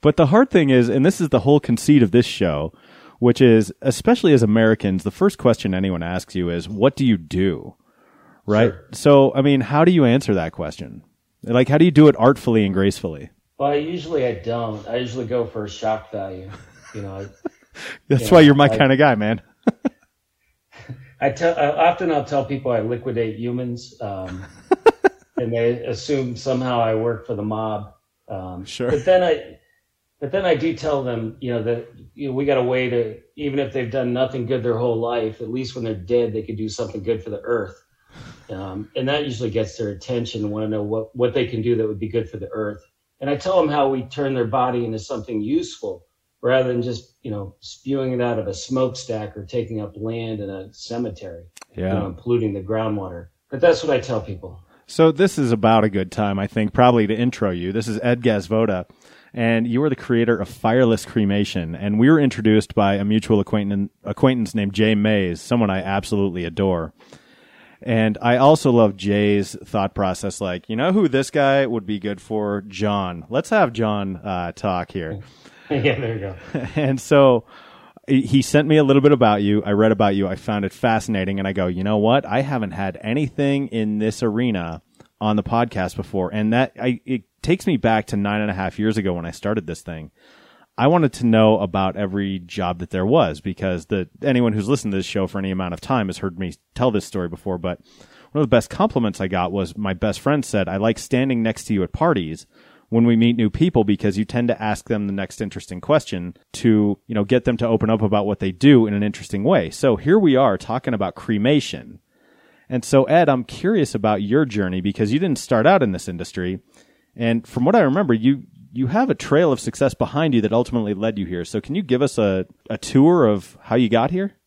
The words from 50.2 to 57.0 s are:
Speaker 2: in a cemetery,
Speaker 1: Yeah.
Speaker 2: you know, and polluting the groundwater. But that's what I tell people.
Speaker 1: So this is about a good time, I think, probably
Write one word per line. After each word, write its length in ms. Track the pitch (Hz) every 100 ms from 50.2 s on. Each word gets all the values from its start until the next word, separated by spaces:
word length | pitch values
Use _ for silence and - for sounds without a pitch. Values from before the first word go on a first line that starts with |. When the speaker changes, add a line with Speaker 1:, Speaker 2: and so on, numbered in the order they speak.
| 113 107
Speaker 2:
in 100 | 98
a 220 | 95 95
cemetery, 720 | - - 117 120 92 95 85 87 - - -
Speaker 1:
Yeah. 180 | 92
Speaker 2:
you 40 | 95
know, 60 | 92
and 100 | 85
polluting 340 | 120 120 110
the 80 | 98
groundwater. 640 | 92 110 110 104 92 85 85 _ _
But 100 | 131
that's 220 | 170 165
what 100 | 160 131
I 40 |
tell 200 | 123 113
people. 400 | - 98 90 85 _ _ _
Speaker 1:
So 240 | - 160
this 260 | 147 190 -
is 140 | 131
about 320 | 117 110 113
a 40 | 107
good 220 | 98 92
time, 260 | - 104 98
I 80 | 98
think, 240 | - 107
probably 320 | - 123 120